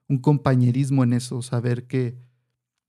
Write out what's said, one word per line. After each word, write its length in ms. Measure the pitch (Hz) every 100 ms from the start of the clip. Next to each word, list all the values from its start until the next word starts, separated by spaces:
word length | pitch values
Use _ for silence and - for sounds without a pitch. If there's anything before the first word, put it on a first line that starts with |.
| -
un 100 | 139
compañerismo 840 | 131 143 143 131 123 123 139 135
en 100 | 123
eso, 280 | 120 123 131
saber 440 | 120 120 120 120 123
que, 320 | 131 123 120 - _ _ _ _ _